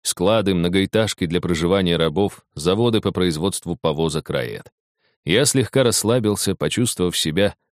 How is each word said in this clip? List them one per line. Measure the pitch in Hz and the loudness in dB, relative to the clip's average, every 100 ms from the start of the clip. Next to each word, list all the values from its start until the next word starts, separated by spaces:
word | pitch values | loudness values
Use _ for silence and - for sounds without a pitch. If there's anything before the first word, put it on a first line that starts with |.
склады, | - - 90 113 98 | -8 0 2 2 2
многоэтажки | 92 87 95 95 110 107 - 90 | 2 2 2 2 0 0 -2 -2
для | 87 | -2
проживания | 85 82 85 98 90 82 | -2 0 2 2 2 0
рабов, | 82 76 101 - _ - | 0 0 -2 -4 _ -4
заводы | 82 101 120 110 | 0 2 2 0
по | 98 | 0
производству | 90 92 78 95 - 85 85 | 0 0 0 -4 -4 -8 -4
повозок | 80 73 82 76 - | -2 0 -2 -2 -4
Раэт. | 71 60 50 - _ _ _ _ _ - | -4 -6 -10 -16 _ _ _ _ _ 0
Я | 98 | 2
слегка | 139 135 120 135 | 4 2 0 2
расслабился, | 123 - 104 123 107 101 - 92 | 2 2 2 2 0 0 -2 -2
почувствовав | 76 - 123 - 90 - | -2 -2 -2 -2 -2 -2
себя | 80 80 101 - _ | -2 0 0 -2 _